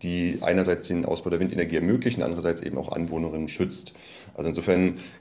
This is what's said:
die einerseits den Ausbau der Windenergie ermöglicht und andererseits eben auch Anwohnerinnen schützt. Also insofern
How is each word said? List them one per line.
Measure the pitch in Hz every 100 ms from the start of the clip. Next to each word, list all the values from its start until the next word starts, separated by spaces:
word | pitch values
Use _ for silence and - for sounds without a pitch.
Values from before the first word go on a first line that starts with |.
die | 87 87 87 -
einerseits | - 90 90 87 -
den | 87 82
Ausbau | 85 90
der | 85
Windenergie | 92 - 82 80
ermöglicht | 85 123 123 -
und |
andererseits | - 85 82 82
eben | - -
auch | -
Anwohnerinnen | - 82 80 82 78 78
schützt. | - 90 - - - - - -
Also | - 76
insofern | 82 85 90 92 - - -